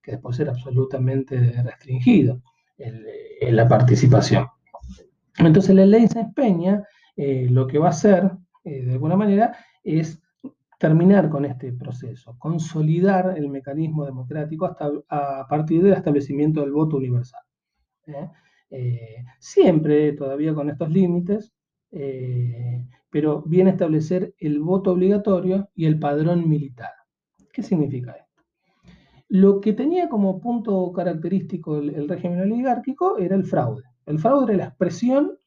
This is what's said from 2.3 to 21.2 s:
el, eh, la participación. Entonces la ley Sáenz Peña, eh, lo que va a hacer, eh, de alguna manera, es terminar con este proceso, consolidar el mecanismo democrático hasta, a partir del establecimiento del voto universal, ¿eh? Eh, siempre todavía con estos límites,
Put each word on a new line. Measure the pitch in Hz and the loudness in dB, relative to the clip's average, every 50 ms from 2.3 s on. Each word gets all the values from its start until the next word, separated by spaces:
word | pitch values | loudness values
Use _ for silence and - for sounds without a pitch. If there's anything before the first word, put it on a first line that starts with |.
| 123 - _ _ _ _ _ _ _ | 0 -4 _ _ _ _ _ _ _
el, | _ 143 117 113 110 107 110 - - - - - - | _ -14 -14 -14 -14 -16 -16 -16 -16 -18 -18 -10 -6
eh, | - 123 117 | -2 0 2
la | 110 117 - | 4 4 4
participación. | - - - - - - - - 117 104 95 - - - - - _ _ _ _ _ - - - - - - _ _ _ _ _ _ - | 6 6 6 4 4 6 6 6 6 6 4 2 0 0 0 -2 _ _ _ _ _ -20 -20 -20 -20 -20 -20 _ _ _ _ _ _ 2
Entonces | 175 165 160 196 185 190 190 | 4 6 6 6 6 6 6
la | 190 190 | 8 8
ley | 196 208 226 233 202 | 8 8 6 6 4
Sáenz | - 233 220 226 - | 2 0 -6 -6 -2
Peña, | - 285 226 185 165 170 185 196 208 202 _ _ _ _ _ _ | 0 0 2 2 0 2 0 0 0 -2 _ _ _ _ _ _
eh, | - 143 139 135 131 127 123 | -6 -4 -2 -2 0 0 2
lo | 123 127 131 | 2 2 2
que | 127 - 147 | 2 0 2
va | 160 180 | 2 2
a | |
hacer, | - - - 208 196 175 190 190 - - - _ _ _ _ | 0 2 4 4 4 6 4 0 -2 -4 -18 _ _ _ _
eh, | 175 147 131 127 | -12 -10 -8 -4
de | 123 127 | -4 -4
alguna | 127 131 156 175 | -2 0 0 0
manera, | 196 214 208 196 202 226 233 - - - _ _ _ _ | 2 2 2 2 2 2 0 -2 -8 -20 _ _ _ _
es | - 151 160 160 156 - - _ _ _ _ _ 262 _ _ _ _ _ _ | -2 -2 -2 -2 -2 -8 -16 _ _ _ _ _ -20 _ _ _ _ _ _
terminar | - 165 156 165 175 190 196 202 165 156 | 0 2 4 6 6 6 6 6 4 2
con | 151 139 139 | 0 -2 -4
este | 139 123 - - 131 123 | -6 -6 -10 -10 -10 -10
proceso, | - - - - - 131 123 123 - _ - - - | -10 -10 -12 -12 -12 -12 -14 -16 -16 _ -20 -20 -12
consolidar | - 156 170 165 - - - 156 151 151 160 170 185 196 196 185 180 185 180 | -8 -6 -6 -6 -6 -6 -4 -2 0 0 0 2 2 2 2 2 0 -2 -4
el | 160 147 139 | -4 -6 -6
mecanismo | 139 139 131 139 139 151 160 156 156 156 143 | -8 -10 -10 -10 -6 -6 -6 -4 -4 -6 -6
democrático | 139 131 127 127 123 147 156 151 151 160 156 143 | -6 -10 -12 -12 -10 -8 -8 -8 -8 -6 -6 -6
hasta, | 135 135 - 151 147 147 143 - _ | -6 -6 -6 -8 -6 -6 -8 -10 _
a | - 147 143 143 135 135 131 - | -6 -6 -6 -6 -6 -10 -6 -4
partir | 156 151 156 156 170 160 180 | -4 -4 -2 0 0 4 4
del | 202 190 | 4 4
establecimiento | 185 - 160 147 143 - 127 143 139 147 156 156 156 | 4 2 0 0 0 0 -2 -2 0 0 0 0 0
del | 143 139 139 | -2 -2 0
voto | 147 156 156 151 | 0 0 0 -2
universal, | 139 131 127 123 123 120 - _ - _ _ _ _ _ _ _ _ _ _ _ _ _ | -4 -4 -2 -4 -4 -4 -6 _ -20 _ _ _ _ _ _ _ _ _ _ _ _ _
¿eh? | 156 147 143 156 - - _ _ _ _ _ _ _ | -16 -14 -14 -14 -14 -16 _ _ _ _ _ _ _
Eh, | - 135 123 123 120 117 113 - - - 123 - _ _ | -14 -8 -6 -6 -6 -6 -10 -16 -18 -20 -20 -20 _ _
siempre | _ - - 403 370 233 170 156 156 151 147 147 151 151 143 | _ -2 2 4 6 6 6 4 4 4 2 4 4 2 0
todavía | - 143 135 135 143 151 160 156 | -2 -6 -6 -4 -4 -2 -2 -2
con | 151 143 147 | -2 -4 -6
estos | 147 - 170 156 | -4 -6 -4 -2
límites, | 160 190 190 175 175 175 | 2 2 2 2 2 -2